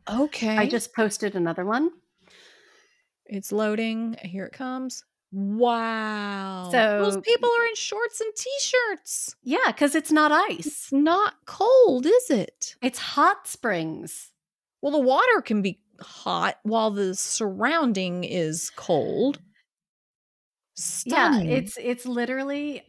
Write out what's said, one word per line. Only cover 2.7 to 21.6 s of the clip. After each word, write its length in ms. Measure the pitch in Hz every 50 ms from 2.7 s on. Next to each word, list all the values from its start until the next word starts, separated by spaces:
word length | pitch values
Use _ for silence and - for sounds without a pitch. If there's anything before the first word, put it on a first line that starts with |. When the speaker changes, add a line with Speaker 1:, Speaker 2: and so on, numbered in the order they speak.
| _ _ _ _ _ _ _ _ _ _ _
Speaker 1:
It's 260 | - 208 196 196 -
loading. 640 | 202 208 220 214 214 214 226 226 220 226 233 226 226 -
Here 220 | - 180 180 196 190
it 80 | -
comes. 500 | - - 269 254 254 262 262 254 - - - _ _ _ _ -
Wow. 1400 | 190 196 196 196 208 220 247 240 233 226 226 226 226 220 220 214 214 208 208 202 202 196 196 190 190 185 180 180
Those 440 | 185 247 220 214 208 208 202 202 196
Speaker 2:
So 60 | 196
Speaker 1:
people 260 | - 440 466 480 494 480
are 160 | 466 466 466
in 80 | 466 440
shorts 460 | 415 - - 415 415 466 453 - -
and 100 | 453 440 427
t-shirts. 1000 | - - 508 554 554 539 - - 508 480 440 381 302 - - - - - - - _
Speaker 2:
Yeah, 300 | - 247 285 453 523 -
'cause 220 | - - 294 285 285
it's 180 | 320 294 -
not 180 | 311 311 302 294
ice. 360 | 294 320 392 427 359 330 -
Speaker 1:
It's 260 | 302 - - - -
not 420 | 277 277 294 320 339 381 415 392 - _ -
cold, 580 | - - - 381 466 523 523 494 381 269 254 254
is 240 | 320 440 494 - -
it? 480 | 294 208 - - _ - - - - -
Speaker 2:
It's 160 | - 262 254 -
hot 500 | - - - 285 302 359 415 403 - -
springs. 840 | - - - 233 196 165 160 160 160 - 165 160 - - - - _ _ _ _ _ _ _ _ _ -
Speaker 1:
Well, 100 | - 285
the 60 | 285 302
water 400 | 262 254 262 330 466 523 466 359
can 220 | 233 - 220 208
be 180 | 190 196 - _ _ _ _ -
hot 580 | - - - - - - 180 170 175 175 - _ -
while 260 | 208 220 226 220 220
the 240 | 202 202 202 185 185
surrounding 1120 | - - - - - 226 202 190 190 220 262 320 339 302 247 208 190 185 180 175 180 175
is 440 | - - 185 165 156 156 165 - - -
cold. 640 | - - - 175 143 - - - 156 226 277 285 - - _ _ _ _ _ _ _ _ _ _ _ _ _ _ _ _ _ _ _ _ _ _ _ _ _ - - - - - - -
Speaker 2:
Yeah, 240 | 240 254 302 247 -
Speaker 1:
Stunning. 200 | 285 214 175 160
Speaker 2:
it's, 280 | - 262